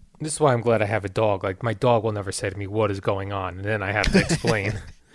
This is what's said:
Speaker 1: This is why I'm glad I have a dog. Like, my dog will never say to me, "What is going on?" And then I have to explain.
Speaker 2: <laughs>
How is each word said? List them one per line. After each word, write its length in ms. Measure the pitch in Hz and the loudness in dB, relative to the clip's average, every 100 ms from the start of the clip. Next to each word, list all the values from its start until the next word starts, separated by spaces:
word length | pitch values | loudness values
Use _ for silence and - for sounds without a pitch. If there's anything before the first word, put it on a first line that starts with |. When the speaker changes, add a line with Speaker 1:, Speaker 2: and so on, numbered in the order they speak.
| - _ | -20 _
Speaker 1:
This 120 | 156 | -8
is 60 | - | 2
why 140 | 151 | 4
I'm 80 | 120 | 4
glad 200 | 113 107 | 2 2
I 40 | 104 | 2
have 180 | 110 | -2
a 60 | 98 | -2
dog. 340 | 104 107 95 | 0 2 2
Like, 180 | 101 95 | -2 -4
my 120 | 117 | -4
dog 300 | 101 123 117 | 0 2 4
will 100 | 110 | 2
never 180 | 104 98 | -2 -6
say 180 | - 101 | -4 -6
to 80 | 95 | -6
me, 100 | 95 | -4
"What 220 | 107 107 | 0 0
is 120 | 98 | 0
going 320 | 110 98 98 | -2 -2 -4
on?" 220 | 101 92 90 | -6 -6 -6
And 80 | 101 | -4
then 180 | 107 | -2
I 80 | 98 | 0
have 200 | 104 95 | 0 4
to 60 | 190 | 4
explain. 540 | - 165 - 110 101 104 | 2 0 2 0 0 -6
Speaker 2:
<laughs> 60 | - - _ | -10 -20 _